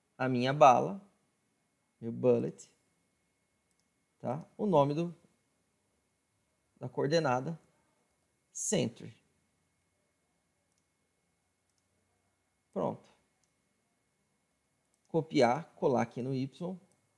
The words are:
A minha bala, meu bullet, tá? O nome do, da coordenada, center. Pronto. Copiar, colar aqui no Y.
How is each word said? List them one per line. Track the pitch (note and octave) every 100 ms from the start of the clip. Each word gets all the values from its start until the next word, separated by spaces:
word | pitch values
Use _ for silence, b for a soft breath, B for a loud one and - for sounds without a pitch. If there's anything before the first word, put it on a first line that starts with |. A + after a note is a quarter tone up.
| _ -
A | C3
minha | B2 B2+
bala, | D3 C#3 B2 D3+ G3 - _ _ _ _ _ _ _ _ -
meu | A#2
bullet, | A#2+ B2 A#2+ C3+ - - _ _ _ _ _ _ _ _ _ _ _ _ _ _ _
tá? | A#2+ D3 - -
O | G#3
nome | D3+ C#3+
do, | D3 F3 - _ _ _ _ _ _ _ _ _ _ _ _ _ _ _ -
da | C3
coordenada, | C#3+ C#3+ E3 D3 B2 C#3+ D#3+ _ _ _ _ _ _ _ _ _
center. | - - C#3+ A#2 - A2+ - _ _ _ _ _ _ _ _ _ _ _ _ _ _ _ _ _ _ _ _ _ _ _ _ _ _ _ _ _ _ _ _ _ _ _
Pronto. | F#3+ D3 - - _ _ _ _ _ _ _ _ _ _ _ _ _ _ _ _ _ _ _ _
Copiar, | E3 C#3+ D3+ A#2 C#3+ - -
colar | D#3+ A#2
aqui | B2 C3
no | B2+ C3
Y. | C3+ - F3 F3+ - _ _